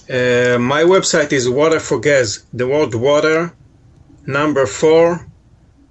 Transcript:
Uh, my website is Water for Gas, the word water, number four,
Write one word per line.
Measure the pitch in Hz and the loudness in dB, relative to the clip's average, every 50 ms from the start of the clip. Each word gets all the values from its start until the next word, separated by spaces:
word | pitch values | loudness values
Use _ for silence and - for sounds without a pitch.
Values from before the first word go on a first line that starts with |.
| - - | -14 -8
Uh, | 143 127 123 123 123 123 123 123 123 120 | -4 -2 0 0 2 2 2 2 0 0
my | 120 123 139 151 160 | 0 0 0 2 2
website | 170 185 190 185 - - 170 147 147 156 | 4 2 2 2 0 0 0 0 0 -2
is | 139 120 123 | -2 -2 -2
Water | 123 135 147 156 160 151 | 0 0 0 0 0 -2
for | - - 156 127 | -2 -4 -4 -2
Gas, | 110 143 143 135 127 107 - - - _ - | 0 0 2 2 0 0 -4 -10 -14 _ -8
the | 117 123 127 | -6 -4 -2
word | 139 147 151 139 113 | 0 -2 -2 -2 -4
water, | 117 117 139 143 147 151 156 160 160 170 170 - _ - _ _ _ _ _ _ _ - _ - _ - | -2 0 0 2 2 2 0 0 0 -2 -6 -10 _ -20 _ _ _ _ _ _ _ -20 _ -20 _ -12
number | - 135 139 147 156 143 135 135 | -6 -4 -2 -2 0 0 0 -2
four, | 123 - - - 156 160 165 170 170 175 165 - - - _ _ _ _ _ _ _ _ _ _ _ | -2 -2 0 2 4 4 6 4 2 0 -2 -8 -16 -20 _ _ _ _ _ _ _ _ _ _ _